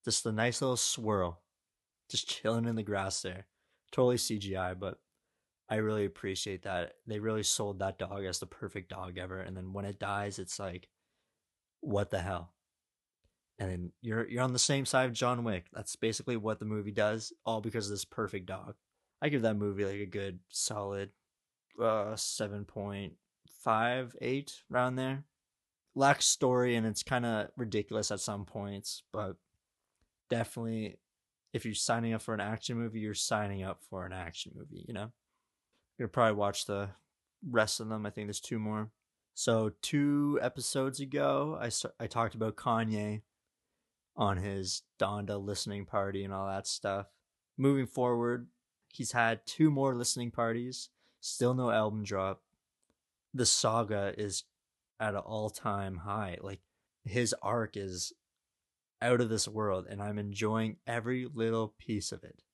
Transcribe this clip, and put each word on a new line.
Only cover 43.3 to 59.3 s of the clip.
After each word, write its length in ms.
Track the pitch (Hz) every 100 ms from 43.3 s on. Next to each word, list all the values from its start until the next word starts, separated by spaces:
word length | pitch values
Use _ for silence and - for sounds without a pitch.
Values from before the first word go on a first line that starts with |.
| _ _ _ _ _ _ _ _ -
on 200 | 104 92
his 460 | 101 98 92 - _ _
Donda 440 | 98 104 98 101
listening 420 | 101 98 - 101 95
party 380 | 107 98 98
and 100 | 98
all 140 | 98 98
that 200 | 98 -
stuff. 400 | - 101 98 98 _ _ _ _ -
Moving 300 | 139 139 123
forward, 600 | - 123 120 120 123 120 _ _ _ _
he's 180 | - 123
had 340 | 123 113 113 -
two 240 | - 156
more 260 | 139 135 123
listening 360 | 120 - 120
parties, 580 | 113 117 117 123 127 - _ _ _
still 340 | - - 120
no 160 | 127 123
album 340 | 110 107 107
drop. 400 | 104 98 95 92 _ _ _ _ _ _ _ _ _
The 120 | 123 117
saga 680 | - 117 113 107 104 98 98
is 280 | 104 92 - _ _ _ _ _
at 140 | 107
an 60 | 98
all-time 800 | - 110 107 - 113 101 98 95
high. 400 | 98 101 101 87
Like, 200 | 98 101 _ _ _ _
his 320 | - 113 117 -
arc 340 | - 117 107 104
is 380 | 98 90 - - _ _ _ _ _ _ _ _
out 180 | 120 123
of 80 |
this 180 | 117